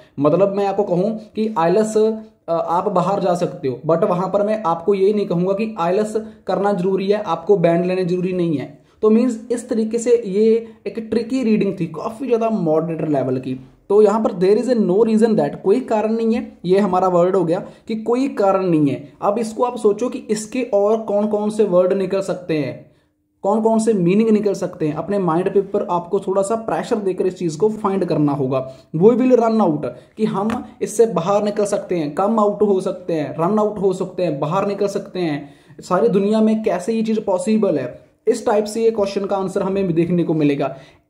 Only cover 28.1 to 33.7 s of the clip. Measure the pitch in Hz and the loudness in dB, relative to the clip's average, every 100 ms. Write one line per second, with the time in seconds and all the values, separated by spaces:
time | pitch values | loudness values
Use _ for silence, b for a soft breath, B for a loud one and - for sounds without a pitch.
28.1 | 151 147 143 127 131 - B B 160 214 | 2 0 0 -2 -2 -4 B B 4 4
29.1 | 240 254 233 226 220 180 147 127 - B | 6 4 4 4 2 2 0 -4 -10 B
30.1 | - 214 196 220 - - B 190 - 220 | -4 -2 -2 -2 -4 -8 B -4 2 2
31.1 | 175 175 208 208 208 202 202 - 175 147 | 2 0 0 0 -2 -2 -2 -4 -4 -4
32.1 | 175 208 220 208 202 208 190 180 - - | -2 0 2 2 2 2 2 -2 -6 -4
33.1 | 160 135 151 170 214 208 | -4 -4 -2 0 2 0